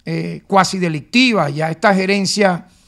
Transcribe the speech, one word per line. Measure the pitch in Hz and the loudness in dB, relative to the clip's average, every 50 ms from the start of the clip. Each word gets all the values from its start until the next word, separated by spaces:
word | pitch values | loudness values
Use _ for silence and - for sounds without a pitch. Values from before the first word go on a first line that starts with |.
| _ | _
eh, | 160 165 160 170 170 175 185 - | -8 -6 -6 -6 -8 -10 -12 -6
cuasi | - 196 185 180 - 190 185 | 0 2 2 2 2 0 -2
delictivas | 175 165 156 143 - _ - 247 262 247 214 190 147 135 | -2 -4 -4 -6 -6 _ 2 2 4 4 2 0 0 -2
y | 139 151 | -2 -4
a | 160 160 | -4 -4
esta | 160 - 226 208 196 | -2 0 2 2 2
gerencia | 190 190 190 202 202 190 180 - 208 202 185 175 - - _ _ _ _ | 2 0 0 0 -2 -2 -2 0 0 0 0 0 -2 -8 _ _ _ _